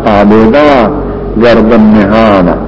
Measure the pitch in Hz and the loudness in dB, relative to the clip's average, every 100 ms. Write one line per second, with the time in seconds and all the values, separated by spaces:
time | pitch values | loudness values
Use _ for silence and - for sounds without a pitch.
0 | 117 101 104 110 110 139 151 135 104 - | -2 0 2 2 2 2 2 0 -2 -4
1 | - - - 110 117 113 107 113 107 107 | -8 -10 -8 -2 0 2 2 2 2 2
2 | 98 110 110 98 90 73 | 0 0 0 0 -2 -4